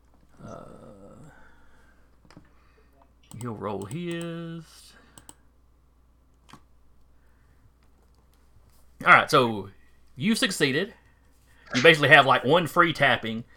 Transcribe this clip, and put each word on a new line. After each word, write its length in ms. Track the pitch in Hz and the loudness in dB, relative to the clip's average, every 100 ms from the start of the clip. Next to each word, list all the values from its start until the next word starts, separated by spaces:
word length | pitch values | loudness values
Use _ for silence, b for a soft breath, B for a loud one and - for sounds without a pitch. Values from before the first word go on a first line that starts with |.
| _ _ _ - | _ _ _ -20
Uh, 840 | - 90 - - - 101 98 - 156 b b b b b b b b b - - b b b b b b _ _ _ 110 | -20 -20 -20 -20 -20 -20 -20 -20 -20 b b b b b b b b b -20 -20 b b b b b b _ _ _ -16
he'll 140 | 123 | -14
roll 300 | 107 98 101 | -10 -10 -10
his. 1080 | 98 151 175 170 170 165 170 165 165 - - b b b b b b _ _ _ _ _ _ _ _ _ _ - _ _ _ _ _ _ _ _ _ _ _ _ _ _ _ _ _ _ _ _ _ _ _ - | -10 -12 -10 -10 -10 -12 -14 -16 -18 -20 -20 b b b b b b _ _ _ _ _ _ _ _ _ _ -20 _ _ _ _ _ _ _ _ _ _ _ _ _ _ _ _ _ _ _ _ _ _ _ -6
All 80 | - | 4
right, 180 | 151 - | 4 4
so 400 | 127 120 107 98 - - _ - - | 0 0 -2 -12 -18 -20 _ -20 -8
you 180 | 165 | -4
succeeded. 600 | 226 240 185 147 131 208 - _ _ _ _ _ b - | -4 -4 -2 -2 -2 -6 -10 _ _ _ _ _ b -10
You 80 | 127 | 2
basically 260 | 147 160 143 | 4 4 6
have, 180 | 147 135 | 6 6
like, 180 | 127 | 2
one 220 | 120 170 156 | 2 0 0
free 260 | - 170 | 0 0
tapping. 520 | 143 139 117 113 113 - | 0 0 0 -4 -10 -12